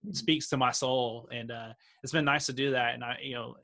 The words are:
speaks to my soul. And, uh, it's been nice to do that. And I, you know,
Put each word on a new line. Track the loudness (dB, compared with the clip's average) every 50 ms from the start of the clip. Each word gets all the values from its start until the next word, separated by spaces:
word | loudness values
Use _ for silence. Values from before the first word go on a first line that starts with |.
| -12 -8
speaks | -8 -4 2 2 2 2 2 0
to | 2 4
my | 4 4
soul. | 2 2 0 2 2 2 2 0 -2 -6 -10 -10 -8
And, | -8 -8 -8
uh, | -8 -10 -10 -12 -14 _ _ _ _ _ -8
it's | 0 2
been | 2 4
nice | 4 4 2 2
to | -2 0
do | 0 2 2
that. | 4 2 2 2 0
And | -2 -4
I, | -6 -6 -6
you | -6 -8 -6
know, | -6 -8 -8 -12 -14